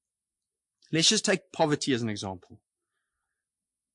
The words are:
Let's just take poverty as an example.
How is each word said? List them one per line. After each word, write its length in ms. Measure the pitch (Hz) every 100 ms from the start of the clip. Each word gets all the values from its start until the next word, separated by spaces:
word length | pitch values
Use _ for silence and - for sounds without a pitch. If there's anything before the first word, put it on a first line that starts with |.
| _ _ _ _ _ _ _ _ -
Let's 200 | 156 165
just 140 | 214
take 280 | - 196 _
poverty 400 | - 156 147 -
as 100 | 120
an 60 | 117
example. 520 | 101 101 90 _ - _ _ _ _ _ _ _ _ _ _ _ _ _